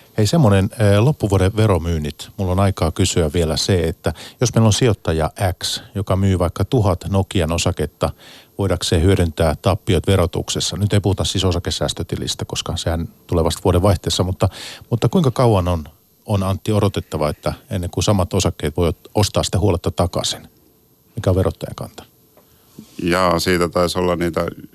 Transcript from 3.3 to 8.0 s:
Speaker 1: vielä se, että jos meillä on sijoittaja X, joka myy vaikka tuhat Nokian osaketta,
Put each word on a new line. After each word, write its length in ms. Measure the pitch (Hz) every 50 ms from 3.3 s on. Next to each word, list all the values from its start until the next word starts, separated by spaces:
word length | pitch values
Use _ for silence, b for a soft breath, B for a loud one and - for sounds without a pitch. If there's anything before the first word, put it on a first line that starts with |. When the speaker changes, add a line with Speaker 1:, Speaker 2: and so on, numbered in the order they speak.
| 104
Speaker 1:
vielä 240 | 90 85 80 78
se, 240 | 78 - - 101 90
että 320 | 82 82 82 _ - 95 - B B B B B
jos 140 | 131 120 -
meillä 120 | 117 113
on 60 | 123 123
sijoittaja 580 | - 131 123 98 - - - 82 80 78 78 - - 104 92 85 - -
X, 160 | - - - - - -
joka 220 | 101 95 - 95
myy 220 | 92 98 98 95 85
vaikka 260 | 87 85 - - -
tuhat 400 | - - 127 98 101 90 - - 82
Nokian 440 | 98 98 92 - - 98 82 78 85
osaketta, 580 | 85 - 87 82 - 78 - _ -